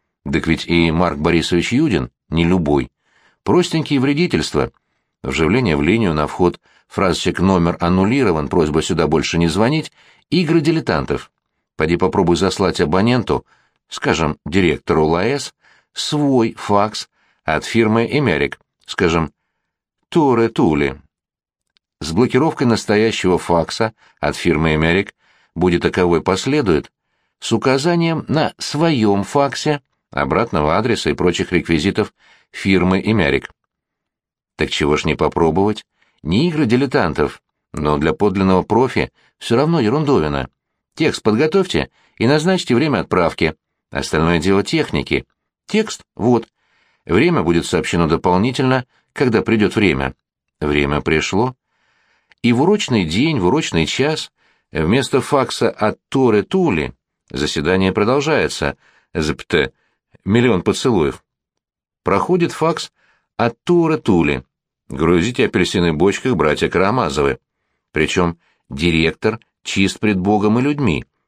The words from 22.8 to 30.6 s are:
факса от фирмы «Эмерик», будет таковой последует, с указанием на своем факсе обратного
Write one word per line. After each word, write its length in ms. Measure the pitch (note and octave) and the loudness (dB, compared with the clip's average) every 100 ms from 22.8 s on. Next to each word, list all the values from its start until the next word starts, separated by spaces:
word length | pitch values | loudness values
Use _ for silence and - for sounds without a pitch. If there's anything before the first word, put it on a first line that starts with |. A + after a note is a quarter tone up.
| - G#2 A2 G#2 F#2 F2 | 0 2 2 0 0 0
факса 560 | - E2+ D#2+ - A2 - _ _ | 0 -2 -2 -4 -6 -6 _ _
от 160 | D2 D2 | -6 -2
фирмы 380 | F2 D2+ D#2+ | 0 0 2
«Эмерик», 400 | D#2 D#2+ F2+ G#2 _ _ _ _ | 2 2 0 -2 _ _ _ _
будет 280 | - F2+ E2+ | -2 0 2
таковой 400 | E2 - F2+ E2+ | 0 0 2 2
последует, 680 | D#2 F#2+ - D3+ A2+ D2+ - _ _ _ _ _ | 0 -2 -2 -2 0 0 -2 _ _ _ _ _
с 120 | - | -4
указанием 720 | A#2 C3+ C3+ D#3+ F3 E3 D#3 - | -2 0 0 0 0 0 -4 -4
на 260 | D3 C#3+ - | -2 -2 -6
своем 680 | - C#3+ E3 C#3 G#2+ G2+ | -8 -2 0 2 2 0
факсе 580 | G2 C#3+ C#3 - D3+ D3 - _ _ | 0 0 0 -2 -2 -4 -6 _ _
обратного 640 | - C#2 D#2 A#2 E2 | -4 -2 0 0 0